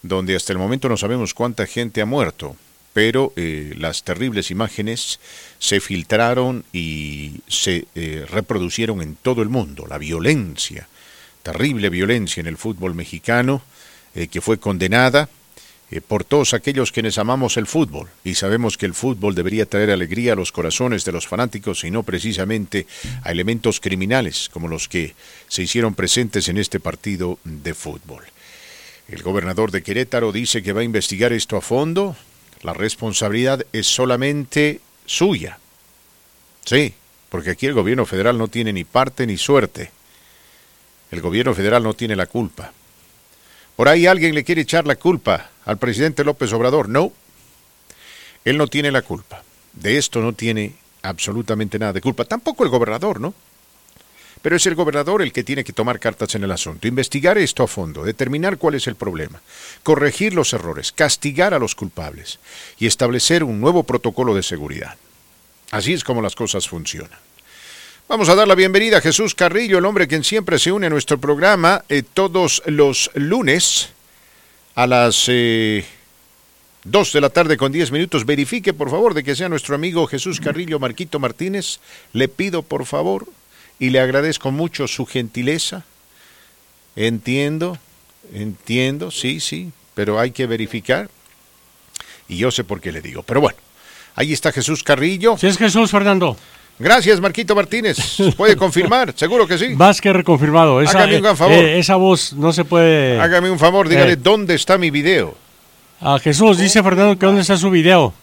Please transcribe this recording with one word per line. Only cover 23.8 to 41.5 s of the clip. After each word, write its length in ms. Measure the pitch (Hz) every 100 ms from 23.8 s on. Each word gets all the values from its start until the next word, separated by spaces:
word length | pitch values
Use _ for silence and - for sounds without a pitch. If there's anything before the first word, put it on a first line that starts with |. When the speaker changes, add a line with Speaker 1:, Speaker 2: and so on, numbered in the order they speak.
| - 92 95 131 98 78 -
Speaker 1:
como 140 | 85 82
los 200 | 80 -
que 280 | 90 76 - - - _
se 160 | -
hicieron 320 | 90 120 113 98
presentes 520 | 92 - 117 101 87
en 120 | 92
este 200 | 95 95
partido 600 | 85 78 104 92 90 -
de 300 | 85 76 73
fútbol. 500 | 78 76 - 82 - - _ - - - - - - -
El 160 | 80
gobernador 480 | 85 98 87 90 110
de 100 | 92
Querétaro 500 | 92 104 127 123 113
dice 300 | 101 120 117
que 120 | 95
va 80 | 98
a 20 |
investigar 500 | 117 110 - 95 120
esto 240 | 117 - 104
a 40 |
fondo. 540 | - 123 151 170 196 139 - _ _ _
La 140 | 82 82
responsabilidad 920 | 107 - 113 98 104 110 127 135 -
es 140 | 110 101
solamente 920 | - 127 123 139 147 131 147 151 147 _ _ -
suya. 500 | - 185 135 - - _ _ _ _ _ _ _ _ _ _ -
Sí, 280 | 127 139 - _ _ _
porque 200 | 90 82
aquí 160 | 90 135
el 80 |
gobierno 320 | 131 95 127 113
federal 320 | 95 104 120
no 100 | 110
tiene 260 | 117 113
ni 100 | 98
parte 420 | 82 127 131 - 120
ni 120 | 95
suerte. 520 | - 139 113 - 85 _ _ _ _ _ _ _ _ _ _ _ _
El 120 | 87
gobierno 340 | 85 98 127